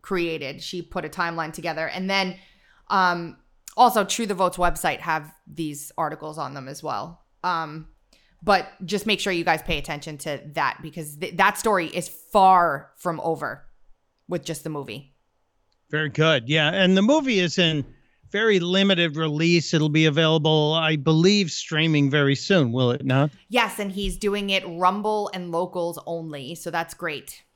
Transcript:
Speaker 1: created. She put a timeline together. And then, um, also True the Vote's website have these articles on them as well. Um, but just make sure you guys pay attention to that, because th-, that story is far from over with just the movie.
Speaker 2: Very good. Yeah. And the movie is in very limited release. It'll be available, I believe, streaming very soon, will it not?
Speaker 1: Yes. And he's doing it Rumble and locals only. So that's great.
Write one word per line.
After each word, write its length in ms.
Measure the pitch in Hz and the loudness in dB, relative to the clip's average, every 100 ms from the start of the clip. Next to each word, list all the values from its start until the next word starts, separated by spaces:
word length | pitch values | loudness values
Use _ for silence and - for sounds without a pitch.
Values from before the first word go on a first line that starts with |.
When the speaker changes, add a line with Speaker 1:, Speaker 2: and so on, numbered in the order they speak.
Speaker 1:
created. 600 | - 190 170 160 135 139 | -4 -4 -2 -6 -10 -12
She 180 | - 180 | -12 -12
put 220 | 170 190 | -8 -8
a 60 | 156 | -8
timeline 420 | - 170 165 156 | -6 -6 -4 -8
together. 380 | 156 170 156 160 | -8 -8 -6 -6
And 200 | - 190 | -6 -2
then, 280 | 196 185 180 _ _ _ _ _ | -2 -2 -6 _ _ _ _ _
um, 480 | 202 185 175 170 - _ _ - - | 2 2 0 -6 -14 _ _ -14 4
also 280 | 247 220 | 4 6
True 220 | 190 - 226 | 0 -2 -4
the 80 | |
Vote's 240 | 185 185 180 | 0 0 2
website 440 | 175 165 170 143 | 0 2 -2 -2
have 300 | 165 160 151 _ - | -2 -4 -4 _ -20
these 460 | 147 160 143 - - | -8 -8 -8 -12 -4
articles 400 | 156 151 156 156 | -4 -4 -12 -10
on 160 | 139 139 | -10 -10
them 120 | 131 | -14
as 140 | 147 | -10
well. 420 | 156 113 143 170 _ _ | -6 -6 -8 -14 _ _
Um, 460 | 180 170 160 156 - _ _ _ _ _ | -4 -4 -6 -10 -16 _ _ _ _ _
but 260 | 165 196 - - | 2 2 2 -14
just 220 | 170 196 214 | -6 -4 0
make 140 | 208 | 0
sure 120 | - | 0
you 120 | 180 | -2
guys 180 | 165 160 | 0 0
pay 160 | - 156 | 0 -6
attention 400 | - 147 160 151 | -4 -8 -10 -10
to 220 | - 143 - | -8 -8 -8
that, 260 | 147 139 - | -2 -2 -2
because 360 | 160 156 151 147 | -12 -12 -14 -10
th-, 200 | 160 170 | -10 2
that 220 | 190 208 | 2 2
story 280 | 226 196 165 | 0 0 0
is 200 | - 165 | -6 -10
far 840 | - - 208 190 185 170 143 - _ | -14 -2 4 8 8 4 0 -8 _
from 220 | 180 160 | -8 -4
over 480 | - 160 143 127 - _ _ - _ _ - | -4 -4 -6 -10 -16 _ _ -20 _ _ -8
with 160 | 175 | -8
just 200 | 139 156 | -6 -10
the 80 | 160 | -8
movie. 420 | 151 131 113 139 _ _ _ _ _ _ _ _ | -8 -10 -14 -16 _ _ _ _ _ _ _ _
Speaker 2:
Very 200 | 151 156 | -4 -4
good. 400 | - 160 147 117 | 2 2 2 2
Yeah. 200 | 156 151 | 0 2
And 260 | 185 185 190 | 4 4 4
the 40 | |
movie 380 | 208 302 269 208 | 6 4 4 0
is 180 | 175 - | 0 2
in 280 | 170 156 131 - _ _ - | 2 2 -4 -12 _ _ -8
very 280 | 202 226 202 | 0 2 2
limited 560 | 175 190 196 180 170 147 | 2 2 4 4 2 0
release. 580 | 160 147 165 170 - | -2 0 4 4 2
It'll 160 | 165 151 | 2 2
be 160 | 151 156 | 4 4
available, 680 | 147 160 160 156 156 151 | 4 4 4 4 4 2
I 240 | 160 160 156 | 2 0 0
believe, 520 | 139 156 180 208 180 | 2 4 6 4 0
streaming 600 | - - 160 160 151 139 | -4 -4 0 2 4 4
very 260 | 147 139 139 | 4 2 0
soon, 360 | - 190 127 | 2 2 2
will 200 | 120 123 | 2 0
it 140 | 131 131 | 0 0
not? 240 | 131 147 - _ | 2 2 -2 _
Speaker 1:
Yes. 320 | 233 330 - | -2 -2 -2
And 120 | 202 | -8
he's 260 | 190 196 165 | -4 -6 -2
doing 320 | 208 202 196 | -2 -2 -2
it 140 | 190 180 | -2 -2
Rumble 640 | 170 180 202 208 214 208 | 0 0 2 -2 -2 -4
and 180 | 185 175 | -8 -6
locals 480 | 165 180 180 170 170 - | -4 -4 -4 -6 -6 -8
only. 500 | 170 165 147 131 165 | -8 -8 -12 -12 -12
So 160 | 180 | -6
that's 220 | 165 165 | -6 -6
great. 500 | - 175 147 139 - _ | -8 -8 -8 -12 -20 _